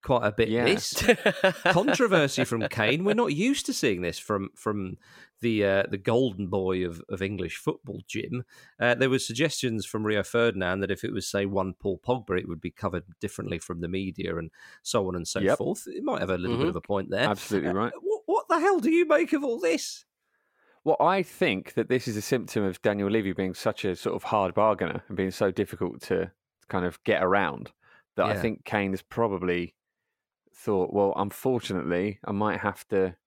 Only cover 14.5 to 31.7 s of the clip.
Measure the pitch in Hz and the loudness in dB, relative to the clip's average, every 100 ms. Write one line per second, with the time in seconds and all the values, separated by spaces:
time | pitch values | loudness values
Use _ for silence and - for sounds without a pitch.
14.5 | _ - - - 117 95 90 82 110 98 | _ -20 -16 -4 -2 0 -4 -4 0 2
15.5 | 143 127 214 - - 277 247 92 92 92 | 2 0 -4 -8 -6 -4 -2 -2 -2 -2
16.5 | 117 151 170 - 101 95 101 127 101 - | 0 -2 -2 -2 -4 -2 0 0 0 -2
17.5 | 101 78 92 120 - 370 427 - 415 - | 0 0 0 -2 -4 -4 -4 0 0 2
18.5 | 330 359 370 247 330 330 302 339 294 277 | 2 4 4 4 2 4 4 2 0 0
19.5 | 233 349 330 - - _ _ _ _ _ | 0 0 0 -2 -12 _ _ _ _ _
20.5 | _ _ _ 156 156 156 196 175 - 175 | _ _ _ 0 4 4 4 0 0 2
21.5 | 95 - - 113 127 123 107 - 131 98 | 2 -2 -4 0 0 0 -6 0 -2 0
22.5 | 117 101 90 110 101 98 110 98 90 95 | 0 0 0 0 2 2 2 0 -2 -2
23.5 | 90 - - 101 90 117 - - 110 95 | -2 -4 -2 -4 -2 -4 -4 0 2 2
24.5 | 87 107 101 87 76 - 98 95 - 101 | 4 4 4 -2 -4 -8 -4 -2 0 0
25.5 | 92 101 - 90 - - 90 90 _ _ | 0 -4 -2 -6 -6 -2 -2 -2 _ _
26.5 | _ _ 95 90 - - 90 90 98 90 | _ _ -2 -2 -4 0 2 4 4 2
27.5 | 65 - _ _ _ _ - 107 104 113 | -2 -12 _ _ _ _ -2 0 2 -2
28.5 | 107 - 107 98 95 - - 117 98 90 | -4 -4 -2 0 -4 -6 -2 -2 0 0
29.5 | 87 87 _ _ _ _ _ _ _ _ | -2 -4 _ _ _ _ _ _ _ _
30.5 | _ - 101 90 101 98 - 101 - 131 | _ -2 0 2 2 2 2 -4 -2 -2
31.5 | 123 - | 0 -2